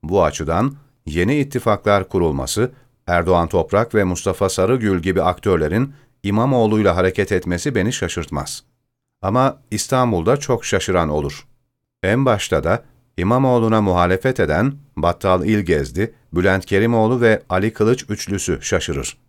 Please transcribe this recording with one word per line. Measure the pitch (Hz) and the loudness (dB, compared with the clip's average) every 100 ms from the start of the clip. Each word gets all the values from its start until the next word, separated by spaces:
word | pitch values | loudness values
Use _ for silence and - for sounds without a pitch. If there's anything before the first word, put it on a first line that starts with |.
Bu | 78 95 | 0 2
açıdan | 80 - 76 82 127 143 _ _ - | 2 0 -2 0 -2 -4 _ _ -8
yeni | 78 92 147 | -2 0 0
ittifaklar | 143 127 117 101 - 101 95 | -2 -2 -2 0 2 0 2
kurulması, | 95 85 69 65 - 131 - _ _ - | 0 0 0 -4 -2 -4 -4 _ _ -2
Erdoğan | 87 85 90 85 | 0 4 2 2
Toprak | 95 80 98 117 | 0 0 0 0
ve | 110 | 0
Mustafa | 95 87 - 90 95 | 0 -2 -4 -2 -2
Sarıgül | 92 95 131 110 92 | 0 0 2 0 0
gibi | 85 92 | 0 0
aktörlerin | 87 90 104 90 76 98 135 - _ _ | 0 0 0 0 2 0 -2 -8 _ _
İmamoğlu'yla | 101 104 123 131 113 110 101 87 | -4 0 2 2 2 4 2 4
hareket | 92 - 98 | 0 0 0
etmesi | 95 85 87 147 | 0 -2 -4 -2
beni | 120 95 | 0 -2
şaşırtmaz. | - 87 - 80 73 - - _ _ _ _ _ _ | -2 -6 -6 -6 -6 -8 -12 _ _ _ _ _ _
Ama | 98 117 135 - _ | -2 0 0 -2 _
İstanbul'da | 107 - 131 123 95 85 143 | -8 -2 0 2 0 0 0
çok | - 123 | 0 -4
şaşıran | - 98 - 90 80 | 0 -2 0 0 0
olur. | 76 71 71 - _ _ _ _ _ | -2 -4 -8 -20 _ _ _ _ _
En | 92 117 | -2 0
başta | 135 104 - 92 | 2 0 0 -2
da | 80 92 - _ _ - | 0 -2 -4 _ _ -4
İmamoğlu'na | 90 123 135 123 113 110 | 0 2 2 2 2 2
muhalefet | 104 90 87 95 131 127 | 2 2 2 2 0 0
eden | 80 78 123 139 - - | 0 0 0 -4 -14 -2
Battal | 82 87 98 92 | -2 0 0 0
İlgezdi, | 98 107 87 80 67 62 110 - _ | 2 0 2 0 -2 -4 -6 -6 _
Bülent | 85 92 95 - | 0 2 0 0
Kerimoğlu | 98 113 117 110 127 | 0 2 2 2 4
ve | 117 107 - | 2 2 0
Ali | 92 104 | -2 -2
Kılıç | - 107 127 - | 0 0 0 -2
üçlüsü | 104 - 98 - 78 | -8 -6 -6 -4 -4
şaşırır. | - 90 - 71 67 - | -2 -4 -2 -6 -8 -12